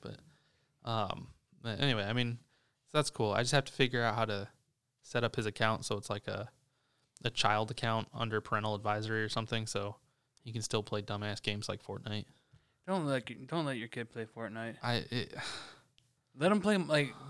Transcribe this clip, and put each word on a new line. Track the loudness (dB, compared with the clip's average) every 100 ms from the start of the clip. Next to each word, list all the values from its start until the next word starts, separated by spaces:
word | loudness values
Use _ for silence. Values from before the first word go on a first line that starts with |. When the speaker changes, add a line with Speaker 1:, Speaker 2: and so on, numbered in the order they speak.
Speaker 1:
But, | -12 -12 -16 _ _ _ _ _
um, | -4 -2 0 -4 -8 -18 _ -10
but | -6 0
anyway, | 2 2
I | 2
mean, | 2 0 -2 -10 _ _ _ _
so | 0
that's | 0
cool. | 2 2
I | 2
just | 4
have | 2 2
to |
figure | 2 2 4
out | 2 2
how | 0
to | 0 -4 _ _ _ _ _
set | -4 0
up | 0 0
his | -2
account | 2 2 2 0
so | -4
it's | -4
like | -6 -4
a, | -6 -8 -14 _ _ _ _ _ -8
a | -4
child | 2 4 4 2
account | 0 0 0 0
under | -4 0 0
parental | 0 0 2 0
advisory | 2 0 2 0
or | 0
something, | -2 0 -2 0
so | -2 -4 -8 _ _ _ _
he | -8
can | -6
still | 0 0
play | 0 -4
dumbass | -2 -4 -4 -4
games | -2 -2 -2
like | -6
Fortnite. | -8 -8 -4 -6 -6 _ _ -20 _ _ -2
Speaker 2:
Don't | 0 2
let, | 0 -2 -10 -4
don't | -2 0
let | -2
your | -4
kid | -6 -8
play | -6 -8
Fortnite. | -6 -8 -6 -8 -4
Speaker 1:
I, | 0 0 0
it | -4 -4 -6 -8 -8 -12 -18 _ _ _ _ _ 0
Speaker 2:
Let | 4
him | 4
play, | 4 4
like, | 4 4 4 -2 -6